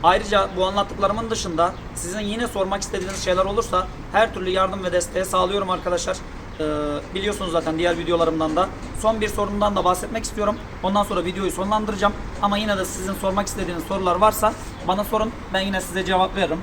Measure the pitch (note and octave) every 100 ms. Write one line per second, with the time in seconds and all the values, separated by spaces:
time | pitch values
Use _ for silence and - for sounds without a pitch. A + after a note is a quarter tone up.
0 | E3 F#3+ G#3+ G3+ G3 F3+ F#3 G3+ G3 -
1 | G3 G#3 A3+ A3 F#3+ E3 E3+ F#3 - -
2 | F3 G3 G#3 A3 A#3+ G3+ F#3+ G3+ - G#3
3 | F3+ F#3+ - F3+ F#3+ G3+ A3+ F#3 F#3 -
4 | - G3 A3 G3+ F#3 F#3 F#3+ G3 F#3 F3
5 | - - - F#3+ F3+ G3+ F#3+ F#3 F3+ F3
6 | - F#3+ - - - - D#3 D3+ D3 D3
7 | - F#3+ G3+ G3+ F#3 E3 D#3+ D#3+ F3 E3+
8 | E3 E3+ E3 D#3+ D#3+ D#3 F#3+ - - -
9 | A3 A3 G#3 - G3+ G3+ G#3 G3+ F3+ F#3
10 | G#3 A3+ A3+ - G#3 A3 - - F#3 G3+
11 | G3+ G3 E3+ F3+ F#3+ F3 G3 G#3+ G#3+ G3+
12 | G3+ G3+ - - G3+ G3+ G#3+ G3 F#3 -
13 | F#3+ G3 G3 F#3+ G3 - F3 F3 D#3 G3
14 | F#3 F3 G#3+ G#3+ G#3+ A#3 - - E3 F#3+
15 | G#3 A3 A3 - - F#3+ G3 F#3+ F#3 F#3
16 | F#3 F#3 F#3+ G3 E3+ E3